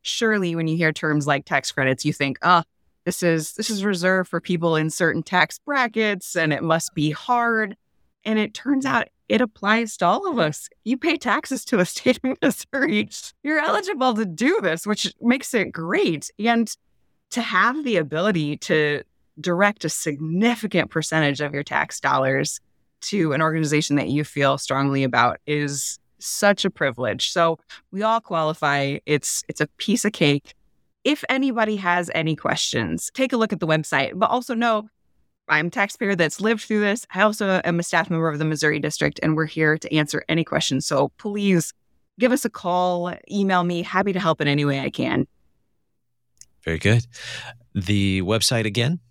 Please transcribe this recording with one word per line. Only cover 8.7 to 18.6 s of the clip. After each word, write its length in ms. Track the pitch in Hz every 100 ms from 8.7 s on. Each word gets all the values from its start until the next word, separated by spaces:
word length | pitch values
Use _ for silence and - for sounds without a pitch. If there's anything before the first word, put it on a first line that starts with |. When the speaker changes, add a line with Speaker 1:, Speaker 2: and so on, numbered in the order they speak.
| 277
Speaker 1:
out 240 | 269 247 - _ -
it 120 | 214
applies 560 | 247 _ 202 226 226 -
to 80 | 175
all 220 | 233 403
of 100 | 247
us. 300 | 156 151 - _
You 140 | 214 254
pay 180 | 330 302
taxes 480 | 247 247 - 262 -
to 100 | 208
the 100 | 180
<laughs> 0 |
state 340 | - 247 247
of 140 | 262 -
Missouri. 680 | 285 - - 277 302 214 214 - - _
You're 180 | 285 311
eligible 540 | 302 427 370 311 254
to 120 | 214 208
do 340 | 156 247 403
this, 240 | 190 165 202
which 280 | 208 185 -
makes 320 | 233 262 -
it 180 | 226 180
great. 580 | - 165 320 330 151 - -
And 320 | 220 233 220 - _ _ _ _ _
to 100 | -
have 440 | 226 190 214 285
the 120 | 277 196
ability 640 | 147 151 202 180 147
to 440 | 143